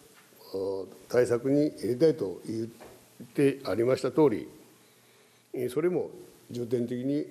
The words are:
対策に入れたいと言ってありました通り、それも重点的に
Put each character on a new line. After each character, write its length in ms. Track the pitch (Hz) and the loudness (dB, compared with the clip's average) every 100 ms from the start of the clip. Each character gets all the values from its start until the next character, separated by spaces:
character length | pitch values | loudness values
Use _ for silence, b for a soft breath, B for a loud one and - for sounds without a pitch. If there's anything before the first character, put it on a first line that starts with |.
| - - - - - 95 98 95 92 - - | -20 -20 -20 -20 -10 -6 -4 -4 -8 -14 0
対 180 | 120 117 | 2 4
策 220 | 120 135 | 2 2
に 180 | 143 151 | 2 2
入 200 | - 98 | 0 -4
れ 60 | 123 | 2
た 140 | 160 | 4
い 80 | 151 | 4
と 240 | 98 85 - | -2 -8 -8
言 180 | 110 | -6
っ 40 | 113 - - - - - 123 | -6 -10 -20 -20 -20 -20 -8
て 260 | - 139 131 - | 2 2 2 -2
あ 80 | 95 | 0
り 80 | |
ま 120 | 117 127 | 2 2
し 40 | |
た 100 | 135 | 0
通 180 | - 151 | 4 4
り、 180 | 98 - - - b b b b b b b b 147 123 | 4 -4 -14 -20 b b b b b b b b -6 -4
そ 120 | 143 | 0
れ 80 | 175 | 0
も 200 | 170 87 - - - - | 0 -4 -8 -20 -20 -12
重 160 | 120 120 | -8 -2
点 220 | 123 120 | -2 -2
的 100 | 123 | -4
に 280 | 131 147 151 | -2 -2 -4